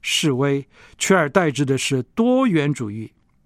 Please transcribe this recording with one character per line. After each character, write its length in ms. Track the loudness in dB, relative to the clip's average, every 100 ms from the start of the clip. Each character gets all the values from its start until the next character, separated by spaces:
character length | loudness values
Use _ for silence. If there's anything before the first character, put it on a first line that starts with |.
式 300 | -6 -2 0
微， 340 | 0 0 -2 -6 -20 -20 -6
取 180 | 2
而 140 | 2 2
代 200 | 2 0
之 160 | 0
的 140 | 0 0
是 240 | -2 -4
多 420 | -4 -2 2 2
元 280 | 2 2 0
主 160 | -2 -6
义， 220 | -8 -12 _ _ _